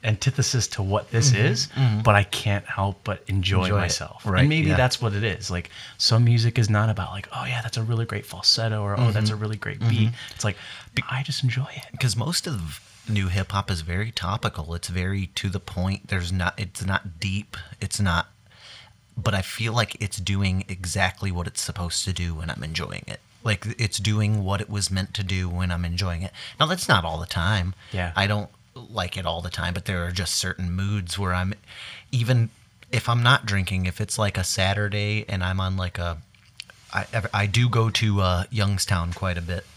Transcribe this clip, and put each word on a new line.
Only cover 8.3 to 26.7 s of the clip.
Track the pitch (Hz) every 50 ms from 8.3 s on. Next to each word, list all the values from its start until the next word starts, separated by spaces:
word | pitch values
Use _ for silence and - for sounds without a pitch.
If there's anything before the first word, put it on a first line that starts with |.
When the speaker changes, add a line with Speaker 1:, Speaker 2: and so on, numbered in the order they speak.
| - 90 - - - - 113 113 110 107
Speaker 1:
or, | 101 101 101 104
"Oh, | 123 117
that's | 104 107 107 107
a | 107
Speaker 2:
Mm-hmm. | 104
Speaker 1:
really | 107 107 107 101
great | - - 98 -
Speaker 2:
Mm-hmm. | - 117
Speaker 1:
beat." | 110 104 110 113 120 - - - -
It's | - -
like, | 107 95 - - - - - - - -
Speaker 2:
Be- | - 113 -
Speaker 1:
"I | 127 127 139
just | - 143 - -
enjoy | 127 113 131 135 - -
it." | - - - - -
Speaker 2:
'Cause | - 123 98
most | 107 120 147 175 - - -
of | 156 104 85 78 71 - - - - - - -
new | 107 101 98 92
hip | 87 98 95 - -
hop | 98 95 -
is | 98 82
very | 80 82 87 92 107 113
topical. | 113 - - 87 98 123 - 113 - - 78 78 85
It's | 85 - -
very | 87 90 90 92 98 98 95 90
to | - - - 98
the | 87 98
point. | - - - 90 90 95 98 98 - -
There's | - 92 87 85
not, | 92 92 90 87 - -
it's | 104 90 - - -
not | 92 98 - - 98 82 80
deep. | - 95 95 101 101 _ - - - - - -
It's | - 95 - -
not, | 101 95 85 87 - - _ _ _ - - - - - - - - - - _ _ _ _
but | - - - 98
I | 95
feel | 95 - - - 113 113 110
like | 120 110 - - -
it's | 107 98 - -
doing | 90 87 101 98 101 95 92 92 95 -
exactly | 95 90 92 92 - 98 95 92 92 - - 98
what | 90 87 85 82
it's | - -
supposed | - - - - 90 85 - - -
to | - 92
do | - 90 87 82
when | 78 82 80
I'm | 67 - 60
enjoying | 78 80 82 85 50 50 50 - -
it. | - - _ _ _ _ -
Like, | 113 104 95 - 107 117 -
it's | 117 104 - -
doing | 101 107 107 107 107 104 107 104 98
what | 92 98 98
it | 107 -
was | 104 101 98 -
meant | 95 95 95 - -
to | - 101
do | 90 98 92 92 90
when | 87 87 92 90
I'm | 87 85 87
enjoying | 85 87 90 104 92 85 82
it. | 90 92 - - - - - -
Now, | -
that's | 156